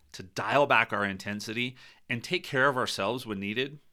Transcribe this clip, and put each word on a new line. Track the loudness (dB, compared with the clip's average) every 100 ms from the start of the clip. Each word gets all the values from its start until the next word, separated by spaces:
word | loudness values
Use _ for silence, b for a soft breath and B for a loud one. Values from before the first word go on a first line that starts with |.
| _
to | -16
dial | -12 -6 2 4 6
back | 6 4
our | 0
intensity, | -2 -4 -6 -8 -6 -4 -4 -6 B B -6
and | -6
take | -2 -4
care | 0 4 4
of | 4
ourselves | -2 0 -2 -2 -4
when | -4
needed? | -4 -2 -4 -6 _